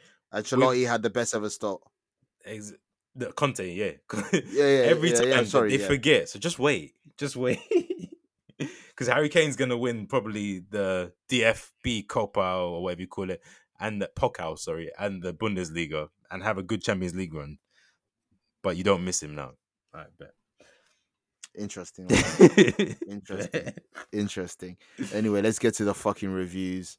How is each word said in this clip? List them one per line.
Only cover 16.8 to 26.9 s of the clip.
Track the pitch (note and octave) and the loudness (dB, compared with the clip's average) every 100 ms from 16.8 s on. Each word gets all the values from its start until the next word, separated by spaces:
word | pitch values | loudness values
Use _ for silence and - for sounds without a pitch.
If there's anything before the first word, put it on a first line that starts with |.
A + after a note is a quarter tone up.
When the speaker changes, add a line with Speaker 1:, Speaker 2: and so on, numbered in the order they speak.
Speaker 2:
Champions | - G2 F2+ F2 | -2 -2 -2 -4
League | F#2 | -8
run. | D#2 C#2+ D2+ _ _ _ _ _ _ _ _ _ _ | -8 -12 -14 _ _ _ _ _ _ _ _ _ _
But | G2 F2 | -4 -2
you | |
don't | F#2+ F#2+ | 2 2
miss | F2+ - | 2 -4
him | D2+ | -6
now. | D2 C2 - _ _ _ | -12 -12 -16 _ _ _
All | D2+ | -20
right, | D2+ - | -20 -20
bet. | - _ _ _ _ _ _ _ _ _ _ _ - - | -20 _ _ _ _ _ _ _ _ _ _ _ -20 -12
Speaker 1:
Interesting. | G2+ - F2 - F#2 | -10 -10 -14 -12 2
Speaker 2:
<laughs> | G2+ - - F3+ - C#3+ - F#3 - - | 2 4 8 10 10 6 4 -4 -4 -10
Speaker 1:
Interesting. | - - G2 E3+ - - - _ - - | -12 -8 -6 -6 -6 -8 -14 _ -18 -10
Interesting. | G#2 G2+ - F2 - F#2 F2+ _ - G2+ | -4 -4 -4 -10 -10 -16 -16 _ -12 -6
Anyway, | A2 A2 G2+ | -2 0 2
let's | G#2+ A2 | 2 4
get | A#2 - | 2 2
to | |
the | G#2 | 0
fucking | G2 G#2+ G2+ G2 | 0 -2 -2 -2
reviews | F#2+ F#2 F#2 F#2 F#2 F2+ | -4 -4 -4 -4 -6 -8